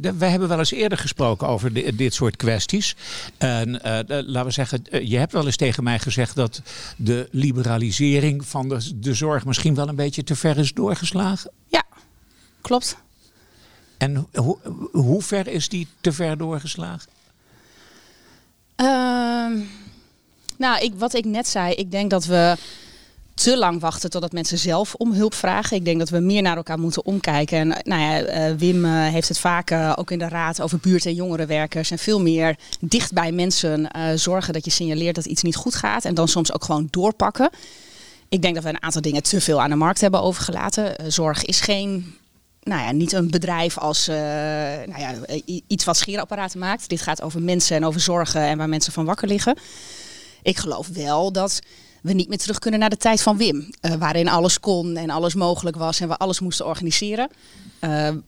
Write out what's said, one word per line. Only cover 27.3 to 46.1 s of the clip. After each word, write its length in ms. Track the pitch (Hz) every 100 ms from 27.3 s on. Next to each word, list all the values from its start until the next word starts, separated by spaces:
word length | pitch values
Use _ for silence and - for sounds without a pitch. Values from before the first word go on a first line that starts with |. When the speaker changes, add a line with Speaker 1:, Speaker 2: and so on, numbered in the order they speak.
| 147 151 160
Speaker 2:
En, 80 | 156 -
nou 180 | - 160
ja, 180 | 151 156
eh, 320 | - 160 160 156
Wim, 300 | 180 180 170
eh, 60 |
heeft 360 | 160 156 165 -
het 120 | -
vaak, 320 | 180 175 -
eh, 220 | 165 160 -
ook 160 | -
in 80 | 175
de 80 | 165
raad 340 | 165 165 165
over 160 | 165 175
buurt- 260 | 185 180 170
en 80 |
jongerenwerkers. 800 | 175 180 165 156 151 151 160 156
En 60 | 165
veel 240 | - 208
meer 340 | 170 165 160 151 - -
dicht 340 | 170 233 -
bij 180 | 175 170
mensen, 600 | 175 180 175 165 156 156
eh, 120 | 165 160 160
zorgen 380 | 175 185 180
dat 120 | 160 165
je 60 |
signaleert 440 | - 165 156 170 170
dat 100 | 156
iets 160 | 160
niet 140 | 170 -
goed 200 | 247 -
gaat. 300 | 208 220 170
En 80 |
dan 140 | 165 165
soms 260 | 175 156
ook 100 | -
gewoon 240 | - 151 156
doorpakken. 580 | 180 202 - 202 - 269 - - - - - - - _
Ik 120 | 190
denk 120 | 175 165
dat 80 |
we 60 | 160
een 140 | -
aantal 180 | 160 156
dingen 220 | 151 143
te 180 | - 196
veel 200 | - 147
aan 80 | 139
de 60 | 151
markt 260 | 165 196
hebben 200 | 202 185
overgelaten. 760 | 185 175 - - 202 214 208 -
Eh, 80 | 160
zorg 360 | 156 156 147 -
is 140 | -
geen, 560 | - 196 202 190 175 - _ _ _ _
nou 180 | 214 170
ja, 100 | 113
niet 200 | 143 170
een 160 | 190 170
bedrijf 480 | 170 175 170 170 -
als, 300 | 151 151 -
eh, 80 | 156 151 151 151 151 143 147 104
nou 140 | 147
ja, 140 | 131 120 - 151 -
i-, 160 | 180 -
iets 160 | 202 -
wat 120 | 165
scheerapparaten 600 | -